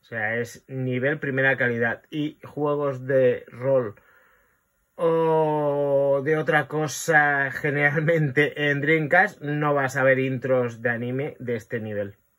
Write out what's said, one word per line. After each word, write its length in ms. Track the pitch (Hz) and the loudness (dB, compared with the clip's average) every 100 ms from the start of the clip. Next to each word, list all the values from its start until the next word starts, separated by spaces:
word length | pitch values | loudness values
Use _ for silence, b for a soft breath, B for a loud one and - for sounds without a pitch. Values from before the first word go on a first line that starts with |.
O 40 | _ | _
sea, 300 | 117 107 117 | -6 -4 -2
es 260 | 117 - _ | -6 -10 _
nivel 500 | 131 127 127 131 151 | -6 -4 -2 -2 -2
primera 400 | 143 131 135 131 | -4 0 0 2
calidad. 440 | 127 117 117 110 _ | 0 0 -2 -2 _
Y 300 | 156 151 - | -6 -6 -8
juegos 640 | - - 147 147 143 127 127 | -14 -4 -2 0 -2 -4 0
de 380 | 135 127 120 - | 4 4 2 -6
rol 520 | - 127 135 117 - b b b b b b b _ _ | -6 0 2 0 -8 b b b b b b b _ _
o 1300 | - 170 165 160 160 156 151 147 143 143 139 139 139 | -2 0 2 2 2 2 2 0 0 2 2 2 2
de 140 | 135 156 | 2 0
otra 280 | 151 156 139 | 2 2 2
cosa, 840 | 151 151 - - 156 147 143 139 | -4 -4 -6 2 4 4 2 -2
generalmente 1200 | 127 151 143 143 143 156 165 151 127 147 - 147 | -2 -2 0 0 2 0 2 2 2 0 0 -2
en 100 | 143 | 0
Dreamcast, 640 | 147 160 151 175 202 - | 2 0 4 2 2 -2
no 320 | 143 147 151 | -6 -2 0
vas 220 | 143 139 135 | 0 0 2
a 80 | |
ver 140 | 135 131 | 2 4
intros 600 | 131 131 131 127 123 113 | 2 -4 0 0 0 -4
de 80 | 120 | -4
anime 480 | 117 123 131 147 - | -4 -4 -6 -6 -8
de 160 | 123 117 | -6 -6
este 240 | - 120 | -6 -8
nivel. 360 | 107 104 101 - _ | -6 -6 -6 -10 _